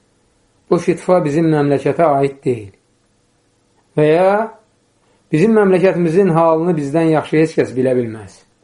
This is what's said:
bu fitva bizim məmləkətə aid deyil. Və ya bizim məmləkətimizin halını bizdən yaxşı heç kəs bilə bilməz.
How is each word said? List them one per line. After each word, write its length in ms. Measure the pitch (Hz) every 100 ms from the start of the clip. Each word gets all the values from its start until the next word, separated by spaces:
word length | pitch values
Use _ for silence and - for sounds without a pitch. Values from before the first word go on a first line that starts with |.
| _ _ _ _ _ _ -
bu 80 | 175
fitva 400 | 180 175 - 180
bizim 260 | 151 147 160
məmləkətə 560 | 151 143 139 143 139 165
aid 300 | 139 139 -
deyil. 320 | 135 117 98 - _ _ _ _ _ _ _ _ _ _ _ 151
Və 80 | 151
ya 240 | 165 190 202 226 - _ _ _ _ _ _ _
bizim 240 | 156 214 214
məmləkətimizin 760 | 196 185 185 170 170 170 190
halını 420 | 160 165 160 175 165
bizdən 380 | 139 165 160
yaxşı 280 | 156 - 156
heç 160 | 160 156
kəs 160 | 117 120
bilə 200 | 131 127
bilməz. 420 | 113 110 98 - _ _